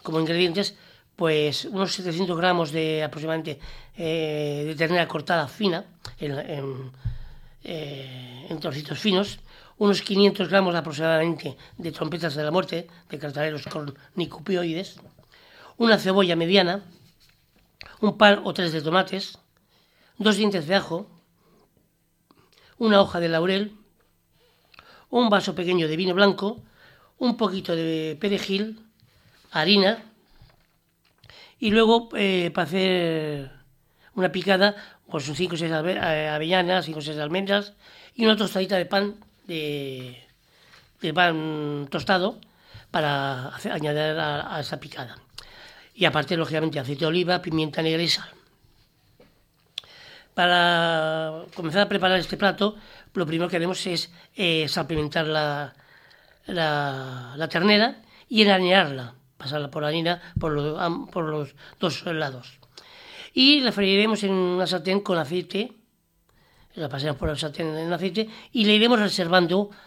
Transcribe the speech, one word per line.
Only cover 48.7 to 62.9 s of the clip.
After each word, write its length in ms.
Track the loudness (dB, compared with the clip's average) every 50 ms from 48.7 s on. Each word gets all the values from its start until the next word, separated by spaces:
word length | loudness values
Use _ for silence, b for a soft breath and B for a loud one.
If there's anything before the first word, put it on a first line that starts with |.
| _ _ _ _ _ _ _ _ _ _ _ _ _ _ _ _ _ _ _ _ _ B B B B B B B B B B B _
Para 1080 | 2 4 4 6 6 6 4 4 4 2 2 2 0 0 0 -2 -2 -4 -6 -8 -10 -14 -14 -10
comenzar 280 | -8 -6 0 2 2
a 80 | 2 2
preparar 280 | 2 2 2 2 2
este 200 | 2 0 -2 -2
plato, 400 | 0 0 0 2 2 0 -2 -2 -6 B B B B B B -4
lo 140 | -4 -2
primero 220 | -2 -2 -2 -2 0
que 80 | -2
haremos 280 | -2 -2 -2 -4 -4 -4
es, 240 | -4 -4 -4 -6 B B B B B _
eh, 320 | -2 0 0 2 0 0
salpimentar 600 | -2 -2 -4 -4 -2 -2 -2 -2 -2 -2 -2 -2
la, 480 | 0 0 0 0 0 -2 -4 -6 -10 b b b b b b b b b b b b b b _
la, 880 | -6 -4 -2 0 0 0 0 -2 -4 -4 -6 -8 -10 -12 -12 -14 -12 -8
la 120 | -8 -6 -2
ternera 520 | 0 2 4 4 6 4 4 2 -2 b b b b b b 0
y 120 | 2 4
enharinar 720 | 6 6 6 4 4 4 4 4 4 2 -2 -8 -10 -12 -16 -20 _ _ _
pasarla 320 | -16 -10 -6 -6 -6 -6 -6
por 120 | -6 -4
la 80 | -2 -2
harina 320 | 0 0 0 0 -2 -2 B B B -4
por 140 | -2 -2 -2
lo, 260 | -2 -2 -2 -2 -2
am-, 280 | -2 -2 -2 -4 -8
por 180 | -8 -6 -4 -4
los 280 | -4 -4 -6 -6 -8 B B B B B -4
dos 260 | -4 -4 -4 -4 -6
lados. 540 | -6 -4 -4 -4 -6 -6 -10 -16 -20 -20 _ _ B B B B B